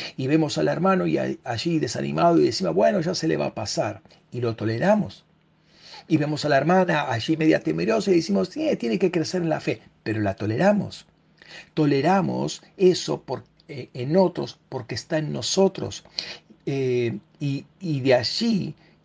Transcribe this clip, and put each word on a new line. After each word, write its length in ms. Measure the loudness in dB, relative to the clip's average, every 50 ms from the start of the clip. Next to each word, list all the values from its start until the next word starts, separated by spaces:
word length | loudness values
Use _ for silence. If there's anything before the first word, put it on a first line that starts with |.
| -12 -12 -8
Y 100 | -6 -2
vemos 300 | 2 2 2 2 0 0
al 100 | 0 0
hermano 400 | 0 0 2 2 2 2 2 2
y 100 | 0 0
a-, 200 | 0 0 -2 -4 -6 _
allí 340 | -6 -6 -4 -2 -2 0 0
desanimado 580 | -2 -2 -4 -4 -4 -4 0 2 4 4 6 4
y 40 | 4
decimos, 320 | 2 0 0 -2 0 2
"Bueno, 240 | 2 4 4 2 2
ya 160 | -2 -2 -4
se 140 | -2 -2 -2
le 80 | 0
va 100 | 0 -2
a 80 | -4 -6
pasar", 460 | -6 -8 -4 -4 -4 -4 -4 -6 -10 -14 _ _ _ _ _
y 120 | -8 -4
lo 140 | -4 -4 -4
toleramos. 680 | -2 -4 -4 -2 0 2 2 2 2 0 -4 -10 -16 _ _ _ _ _ _ _ _ _ _ _ _ -20 -20 -20 -20 -2
Y 100 | 0 2
vemos 260 | 2 2 0 -2 -2 0
a 60 | 2
la 80 | 2
hermana 520 | 2 4 4 4 4 4 4 2 0 0 -2
allí 280 | -4 -4 -2 -2 0
media 240 | 2 4 4 4 2
temerosa 500 | 2 -2 -2 -2 0 0 0 0 2 2
y 40 | 2
decimos, 340 | 2 2 2 0 0 0 -2
"Sí, 200 | -4 -4 -2 -2 -2
tiene 240 | -2 -2 -2 0 0
que 100 | 0 0
crecer 320 | 0 0 -2 -2 -2 -2
en 80 | -2 -2
la 120 | -2 -2
fe", 200 | -2 -4 -6 -6 -8 -16 _ _ _
pero 160 | -4 -2 0
la 160 | 0 -2 -2
toleramos. 720 | -2 -4 -2 0 2 2 2 2 2 -2 -6 -10 -14 -20 _ _ _ _ _ _ _ -20 -20 -20 -20 -20 _ _
Toleramos 880 | 0 2 4 4 4 4 4 4 2 2 0 -2 -4 -4 -6 -8 -10 -16 _ _
eso 460 | 4 4 4 4 2 -2 -4 -6 -6
por, 240 | -6 -8 -8 -8 -10 _ _ _ _ -16
eh, 200 | -14 -14 -14 -12 -10
en 240 | -8 -4 0 2
otros 420 | 4 4 2 0 -4 -6 -8 -10 _ _
porque 280 | _ -10 -10 -8 -8 -10
está 220 | -10 -6 -4 -4
en 140 | -4 -2 -4
nosotros. 720 | -6 -6 -6 -2 2 2 2 2 2 -2 -8 -8 -10 -12 -16 -12 -10 -10 -10 -10 -12 -16 _ _ _ _ _
Eh, 520 | -6 -4 -2 0 0 0 0 0 -2 -4 -6 -10 _ _ _
y, 260 | -4 -4 -4 -4 -8 -12 _ _
y 220 | -6 -4 -4 0
de 140 | 4 4 4
allí 600 | 4 4 0 -4 -2 0 0 0 0 -2 -6 -10 -14 _ _ _ _